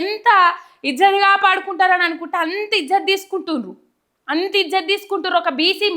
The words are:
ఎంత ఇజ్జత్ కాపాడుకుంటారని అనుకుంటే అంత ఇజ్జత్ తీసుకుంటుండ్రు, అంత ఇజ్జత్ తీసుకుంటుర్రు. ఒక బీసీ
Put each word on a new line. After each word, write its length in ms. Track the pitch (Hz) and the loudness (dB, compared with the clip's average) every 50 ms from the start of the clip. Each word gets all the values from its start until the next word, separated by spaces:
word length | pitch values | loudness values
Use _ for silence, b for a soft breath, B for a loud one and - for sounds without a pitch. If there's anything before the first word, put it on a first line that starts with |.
ఎంత 260 | 349 392 427 427 - 480 427 392 359 339 349 B B B B B - | -2 -2 -6 0 2 4 6 6 4 4 2 B B B B B -6
ఇజ్జత్ 320 | 277 269 254 381 392 392 403 403 | -6 0 4 4 4 4 4 4
కాపాడుకుంటారని 760 | 392 392 392 403 381 370 392 381 381 381 320 381 370 359 359 359 | 4 4 4 4 2 2 2 -2 -6 -2 0 2 2 4 2 2
అనుకుంటే 340 | 330 330 330 330 320 381 | -2 -2 -6 -8 -6 -4
అంత 340 | 349 330 320 359 403 427 415 440 | -4 -4 -4 -4 -6 -6 -4 -4
ఇజ్జత్ 340 | 392 302 262 370 403 311 370 | -4 -2 0 -2 0 0 0
తీసుకుంటుండ్రు, 640 | 381 392 381 - 381 370 - 349 311 262 202 185 - - _ _ _ _ _ _ _ _ _ | -2 -2 -4 -6 -8 -8 -6 -4 -6 -6 -6 -8 -14 -18 _ _ _ _ _ _ _ _ _
అంత 260 | - 294 320 370 392 392 | -6 -4 -4 -4 -2 0
ఇజ్జత్ 320 | 403 381 302 359 381 339 | -2 -2 0 -2 -2 0
తీసుకుంటుర్రు. 500 | 320 392 392 403 - 392 392 - 370 359 | -2 -4 -4 -4 -6 -6 -4 -4 -2 -2
ఒక 120 | 339 339 349 | 0 0 -2
బీసీ 400 | 269 247 320 359 381 - 415 415 359 | -2 0 0 0 0 0 -2 -2 0